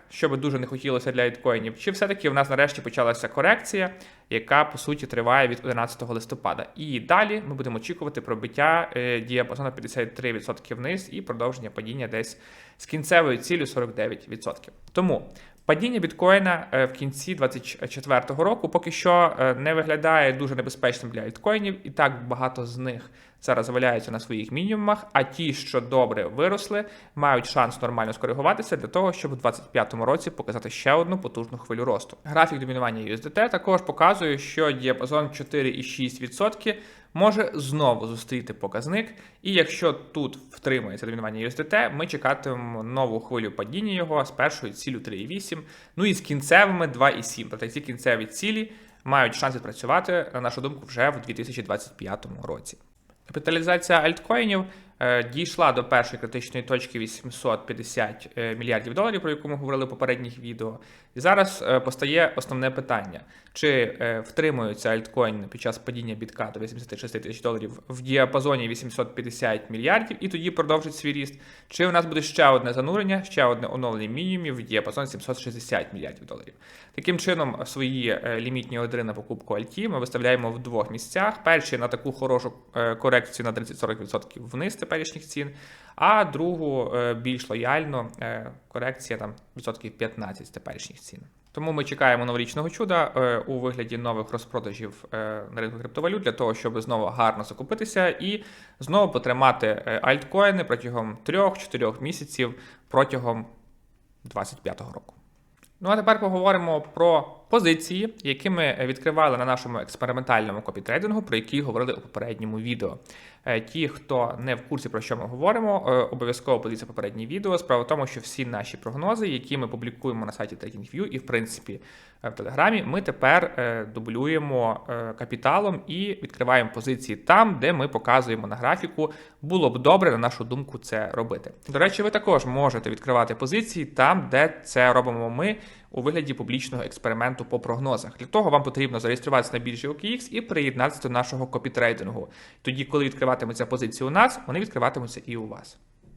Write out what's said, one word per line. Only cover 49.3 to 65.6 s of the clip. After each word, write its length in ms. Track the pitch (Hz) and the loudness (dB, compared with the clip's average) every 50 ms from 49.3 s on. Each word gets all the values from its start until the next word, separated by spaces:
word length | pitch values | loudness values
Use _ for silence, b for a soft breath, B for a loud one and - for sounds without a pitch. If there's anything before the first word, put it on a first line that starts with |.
| 113 | 2
шанс 200 | - 143 131 127 | 0 -2 -2 -2
відпрацювати, 760 | 117 117 107 113 - - 120 151 185 185 - 180 170 - - - | -4 -8 -10 -10 -6 -2 2 2 2 2 2 0 -2 -2 -2 -6
на 80 | 123 | -4
нашу 200 | 123 120 - 120 | -4 -4 -4 -4
думку, 240 | 131 143 143 135 117 | -6 -8 -8 -10 -14
вже 240 | - 120 120 131 147 | -10 -2 2 2 2
в 120 | 143 123 | 2 -2
дві 120 | - - 110 | -6 -8 -8
тисячі 280 | 113 120 131 120 123 | -8 -8 -8 -8 -10
двадцять 360 | 101 98 101 104 - - - | -6 -4 -4 -4 -6 -10 -14
п'ятому 440 | - 98 92 101 - - 92 87 - - | -14 -10 -8 -8 -8 -10 -14 -14 -12 -10
році. 340 | 82 73 64 - - - - _ _ _ _ _ _ _ _ _ | -10 -10 -10 -12 -16 -18 -18 _ _ _ _ _ _ _ _ _
Капіталізація 720 | - - 151 151 160 165 165 160 180 180 175 175 - 175 160 | -12 -10 -6 -2 0 0 0 2 2 2 2 4 4 4 6
альткоїнів, 640 | 151 165 170 - - - 226 247 226 208 196 185 185 190 B B B B B _ | 6 4 0 -2 -2 0 0 2 2 2 2 0 0 -4 B B B B B _
е, 240 | 127 123 123 120 120 | 2 4 4 4 2
дійшла 480 | 120 127 151 175 170 - - 165 143 | 0 -4 -4 -6 -4 0 4 4 4
до 120 | 127 123 123 | 4 2 2
першої 360 | - 131 120 120 - 127 - | 4 4 4 4 2 -4 -8
критичної 460 | 120 110 - 123 - - - 127 120 | -8 -8 -8 -8 -8 -6 -8 -8 -2
точки 340 | - 131 127 127 - - 117 | -2 -2 -2 -2 -6 -6 -6
вісімсот 640 | 110 113 - - - 123 117 - - 120 110 110 - | -6 -6 -8 -12 -12 -12 -12 -4 0 0 0 0 -2
п'ятдесят, 640 | - 120 117 113 - - 127 110 104 107 - - - - | -6 -8 -8 -10 -6 -2 -2 -2 -2 -4 -10 -16 -10 -8
е, 180 | 123 117 113 110 | -6 -4 -4 -4
мільярдів 380 | 117 117 120 113 107 120 117 120 | -4 -2 0 0 0 0 -2 0
доларів, 280 | 185 214 233 208 180 | 0 0 0 0 -2
про 80 | - 156 | -2 -4
яку 180 | 147 147 - | -4 -4 -4
ми 80 | 147 143 | -6 -6
говорили 300 | 139 143 131 139 135 131 | -6 -4 -2 -2 -2 -2
в 40 | 127 | -4
попередніх 500 | 123 - 131 127 123 131 123 120 120 127 | -2 0 0 0 0 0 -4 -8 -12 -12
відео. 400 | 120 120 113 113 110 110 110 - B B B B B B B | -12 -12 -8 -8 -8 -8 -8 -10 B B B B B B B
І 40 | 123 | 2
зараз, 440 | 139 180 202 196 190 190 - - - | 4 6 6 6 6 4 0 -2 2
е, 120 | 107 131 127 | 4 4 4
постає 540 | 127 131 127 - 143 139 151 170 165 156 - | 4 0 -2 -2 0 2 4 6 4 4 2
основне 360 | 131 - - 131 127 131 131 | -2 -4 -4 -2 -2 -2 -2
питання. 500 | 131 135 131 - 120 107 101 95 82 - - B B B B B B | -2 -4 -2 -2 -2 -2 -2 -6 -10 -14 -16 B B B B B B
Чи, 440 | - 156 147 139 127 117 - - - | 0 2 4 4 4 2 2 0 -2
е, 180 | 123 117 113 113 | -2 -2 -2 -2
втримаються 720 | 113 - - 165 156 156 139 123 113 107 107 - - 113 | -4 -2 0 2 2 2 2 0 -2 -2 -4 -2 0 0
альткоїни 580 | 113 113 113 - - 127 120 110 107 104 98 | 0 0 -2 -2 0 2 2 2 0 -4 -8
під 140 | 98 - 113 | -10 -12 -6